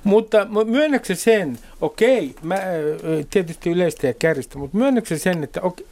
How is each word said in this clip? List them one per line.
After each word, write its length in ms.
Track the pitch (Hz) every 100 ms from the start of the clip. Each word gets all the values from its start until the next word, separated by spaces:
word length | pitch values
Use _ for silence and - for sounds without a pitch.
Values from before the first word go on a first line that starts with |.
Mutta 400 | 202 202 220 214
mu-, 200 | 202 214
myönnätkö 500 | 220 247 302 269 -
sen, 440 | 180 - 220 165 120 - -
okei, 540 | 156 - 226 254 147 -
mä, 120 | 160
ö, 440 | 190 190 165 151 156 165 160 143
tietysti 400 | 202 170 165 -
yleistä 360 | 170 175 - 135
ja 80 | 120
kärjistä, 400 | 165 147 123 139
mut 140 | 139
myönnätkö 440 | 196 269 254 226 160
sen, 260 | 180 170
että 160 | 143 -
okei, 260 | 180 175 370